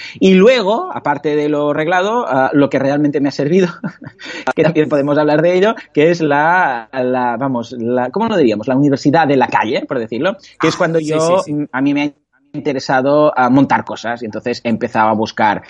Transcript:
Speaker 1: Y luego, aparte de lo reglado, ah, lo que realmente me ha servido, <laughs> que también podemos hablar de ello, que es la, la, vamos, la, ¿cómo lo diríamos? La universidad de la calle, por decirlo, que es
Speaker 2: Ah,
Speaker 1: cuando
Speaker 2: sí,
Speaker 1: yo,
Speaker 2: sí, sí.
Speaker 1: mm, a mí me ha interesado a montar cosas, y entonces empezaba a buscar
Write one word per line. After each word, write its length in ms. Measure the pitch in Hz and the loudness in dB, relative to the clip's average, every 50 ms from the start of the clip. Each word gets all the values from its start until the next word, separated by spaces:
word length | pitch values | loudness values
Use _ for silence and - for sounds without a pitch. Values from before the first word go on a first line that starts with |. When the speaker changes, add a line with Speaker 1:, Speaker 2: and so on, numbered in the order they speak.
| - - - - | -18 -16 -6 0
Speaker 1:
Y 140 | 185 190 190 | 2 4 6
luego, 560 | 185 190 240 262 247 202 185 208 - 370 370 - | 6 6 6 4 4 2 0 -2 -2 -4 -6 -8
aparte 420 | - - 143 143 139 - 156 147 | -6 -4 -2 -2 -2 -2 -2 -2
de 120 | 151 147 151 | 0 0 0
lo 240 | 151 147 147 147 147 | 0 0 0 0 0
reglado, 520 | 156 156 160 185 180 185 208 226 247 233 | -2 -2 0 0 0 0 0 -2 -2 -2
ah, 240 | - 131 135 135 - - | -2 0 0 0 2 2
lo 160 | 143 139 131 | 2 2 2
que 80 | - 131 | 2 0
realmente 420 | 127 135 143 147 151 143 139 151 | 0 0 0 0 0 0 0 0
me 80 | 139 143 | -2 -2
ha 40 | - | -2
servido, 360 | - 143 143 170 196 180 170 - - - - - - - - - | -2 -2 0 2 2 2 0 -2 -6 -10 -10 -10 -12 -18 -20 -20
<laughs> 420 | - - - - - - 135 - | -18 -18 -16 -14 -10 -6 -4 0
que 80 | - 156 | 0 0
también 260 | 156 165 156 151 127 | 0 2 0 0 0
podemos 300 | 147 143 139 147 147 151 | 2 0 0 2 0 0
hablar 240 | 151 151 147 151 160 | 2 2 2 2 2
de 140 | 175 180 | 2 2
ello, 180 | 185 196 220 226 - - - - | 2 2 0 0 -2 -8 -6 0
que 180 | 147 147 170 | 2 2 2
es 100 | 175 170 | 2 2
la, 680 | 160 147 143 143 151 160 175 185 180 147 123 117 113 - - | 0 0 2 2 2 2 2 2 2 0 -2 -4 -8 -8 -6
la, 440 | 135 127 127 127 127 123 120 117 113 | -4 -2 0 0 0 0 0 -2 -2
vamos, 340 | 139 139 131 120 113 - 131 120 | -2 -4 -4 -4 -6 -8 -8 -8
la, 320 | 113 120 123 127 123 127 | -4 -2 0 0 -2 -2
¿cómo 180 | 127 196 226 226 | -2 -2 -2 0
lo 80 | 220 | 0
diríamos? 320 | 185 143 117 104 104 110 131 | 2 2 2 0 -2 -2 -2
La 80 | 127 | 0
universidad 500 | 135 147 143 139 131 - 151 135 165 160 | 2 2 2 2 0 2 2 2 4 4
de 100 | 139 143 | 4 2
la 120 | 131 123 113 | 2 2 2
calle, 360 | - 117 - 107 131 180 302 | 0 -2 -2 -2 -4 -4 -4
por 120 | - 147 127 | -4 -6 -6
decirlo, 380 | 113 110 120 113 147 185 202 - - - - - | -6 -6 -6 -4 -4 -4 -4 -6 -10 -20 -8 -2
que 80 | - 160 | -2 -2
es 60 | 156 | 0
Speaker 2:
Ah, 40 | - | 0
Speaker 1:
cuando 200 | 180 165 165 165 | -2 0 0 -2
Speaker 2:
sí, 60 | 156 147 | -2 -2
Speaker 1:
yo, 100 | 156 156 | -2 0
Speaker 2:
sí, 160 | 160 165 175 190 - | 0 2 2 0 0
sí. 60 | 151 147 | -2 -4
Speaker 1:
mm, 140 | 147 147 - - | -4 -4 -4 -4
a 80 | 127 | -2
mí 120 | 139 143 143 | -2 0 0
me 80 | 143 147 | 0 -2
ha 100 | 147 - _ _ _ _ _ _ _ - | -4 -6 _ _ _ _ _ _ _ -12
interesado 800 | 147 - 151 131 135 - - 139 131 127 139 147 151 151 151 - | -8 -4 -4 -4 -4 -2 0 0 0 2 2 2 4 2 2 2
a 140 | 127 - - | 2 2 4
montar 340 | 127 139 135 - 127 113 110 | 4 4 4 4 2 0 -2
cosas, 380 | - 107 - - 110 120 120 120 | -4 -10 -10 -8 -8 -8 -8 -8
y 20 | |
entonces 360 | 107 104 110 - 123 120 120 - | -8 -8 -6 -6 -6 -6 -4 -4
empezaba 460 | 117 113 - 120 117 - 113 110 110 | -4 -4 -2 -4 -4 -2 0 0 2
a 40 | 110 | 2
buscar 480 | 107 110 110 - - 110 107 101 - - - | 0 -2 -4 -2 -2 0 0 0 -2 -6 -14